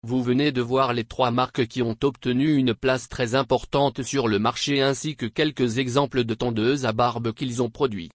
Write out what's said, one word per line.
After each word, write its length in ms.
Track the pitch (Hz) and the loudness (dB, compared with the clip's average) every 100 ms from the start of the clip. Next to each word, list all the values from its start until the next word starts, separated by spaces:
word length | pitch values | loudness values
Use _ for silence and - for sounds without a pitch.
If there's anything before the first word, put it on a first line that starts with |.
| 113 | -2
Vous 160 | 127 | -2
venez 300 | 123 127 147 | 2 2 2
de 80 | 127 | 0
voir 320 | 117 131 131 | 0 0 2
les 120 | 123 | 0
trois 260 | 123 - 123 | -4 0 0
marques 360 | 123 127 - 117 | 2 0 -2 -2
qui 160 | 127 | 0
ont 140 | 117 110 | -2 0
obtenu 540 | 139 120 127 123 151 147 | -2 -2 -2 0 2 2
une 180 | 127 | 2
place 340 | 113 131 131 - | 0 0 -2 -4
très 260 | - 120 | -4 0
importante 680 | 131 135 123 - 143 139 120 | 0 2 0 0 0 0 0
sur 260 | 123 139 117 | -4 0 2
le 100 | 101 | 2
marché 440 | 110 120 - 139 | 0 -2 -2 2
ainsi 340 | 135 139 151 143 | 2 0 -4 -6
que 100 | 117 | -6
quelques 520 | - 156 - 123 113 | 0 -2 0 0 0
exemples 460 | 131 127 143 131 | 0 0 0 0
de 100 | 117 | -2
tondeuses 500 | 117 123 113 113 143 | -2 -2 0 0 2
à 80 | 127 | 0
barbe 400 | 110 120 123 117 | 0 0 0 -4
qu'ils 300 | 110 127 117 | -4 -6 -2
ont 80 | 117 | -4
produits. 400 | - 139 101 82 | 0 -2 -2 -10